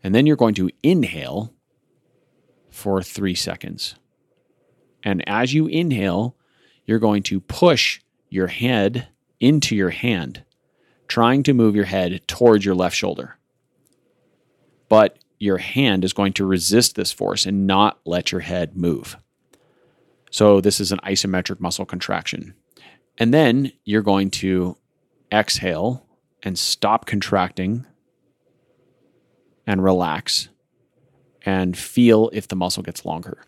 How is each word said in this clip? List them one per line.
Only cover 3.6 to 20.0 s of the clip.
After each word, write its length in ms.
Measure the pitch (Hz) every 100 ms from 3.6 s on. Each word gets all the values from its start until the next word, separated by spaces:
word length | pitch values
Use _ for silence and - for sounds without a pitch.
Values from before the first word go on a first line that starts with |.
| - 85 - - _ _ _ _ _ _ _ _ _ _
And 240 | 104 92 -
as 260 | 104 127
you 140 | 151 156
inhale, 680 | 160 175 120 98 90 131 _ _ _ _ _
you're 140 | - 113
going 240 | 110 104
to 160 | - 98
push 640 | - - 175 139 - - _ _ _
your 180 | 95 92
head 600 | - 120 117 101 120 - _ _ _
into 360 | 123 151 -
your 160 | 107 92
hand, 520 | - 123 98 69 - _ _ _ _ _ _ -
trying 360 | - 117 135
to 100 | 139
move 220 | 127 113
your 100 | 104
head 360 | 98 98 90 92 -
towards 380 | - 120 107
your 100 | 98
left 200 | 90 90
shoulder. 420 | - 95 76 - - _ _ _ _ _ _ _ _ _ _ _ _ _ _ _
But 300 | 110 107 _ _ _
your 180 | 104 92
hand 460 | - 127 135 95
is 100 | 92
going 200 | - 98
to 120 | 98
resist 500 | 95 92 85 113 120
this 160 | - 90
force 340 | - - -
and 220 | - 98 98
not 320 | 98 104 -
let 260 | 82 87 -
your 100 | 92
head 340 | 78 90 82
move. 420 | 92 87 65 - - _ _ _ _ _ _ _ _